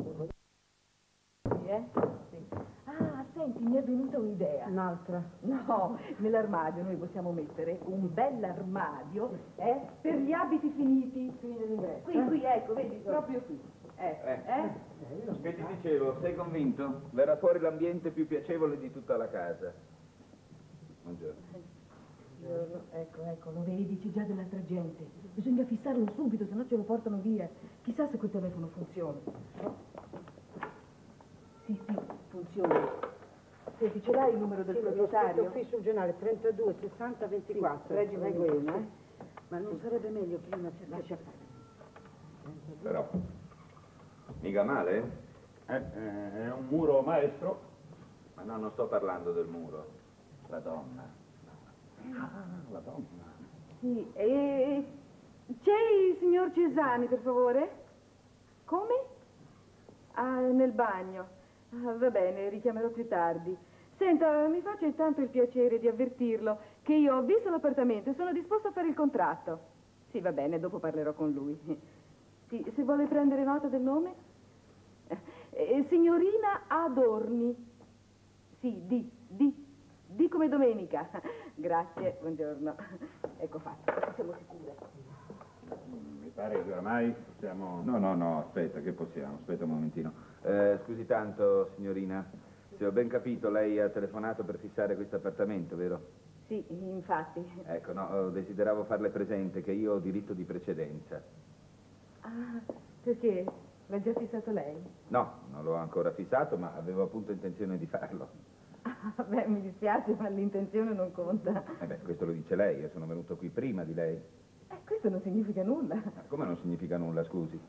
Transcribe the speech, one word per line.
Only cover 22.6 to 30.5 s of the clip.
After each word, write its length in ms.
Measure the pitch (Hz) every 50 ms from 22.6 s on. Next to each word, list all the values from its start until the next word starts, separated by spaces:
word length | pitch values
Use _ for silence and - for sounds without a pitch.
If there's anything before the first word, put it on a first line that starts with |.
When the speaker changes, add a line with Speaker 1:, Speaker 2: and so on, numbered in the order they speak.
| 170 165 175 180 - -
Speaker 1:
Ecco, 300 | - 165 165 160 - 160 160
ecco, 260 | 170 165 165 - 170
lo 120 | 160 170 170
vedi, 340 | 180 185 196 202 175 190 180
c'è 120 | - 208
già 100 | 170 214 208
dell'altra 400 | 202 196 185 185 180 202 190 170
gente. 380 | 156 180 175 170 160 160 - 160 139 - 165 - 190 -
Bisogna 300 | 220 214 262 247 240 254
fissarlo 400 | - 233 - - 285 262 247 220 202 208
subito, 320 | - 302 247 220 214 208
se 80 | - 196
no 140 | 220 254
ce 80 | 254 240
lo 80 | 220 202
portano 340 | - 226 226 226 220 208
via. 320 | 196 190 220 220 208 175 165 - - - - - -
Chissà 260 | - 240 233 - 302 285
se 80 | 262
quel 120 | - 214 202
telefono 380 | - 196 180 180 175 170 165
funziona. 500 | 160 - 180 170 - - 185 170 151 143 143 - - - - - - - - - - - - - - - - - - - - - - - - - -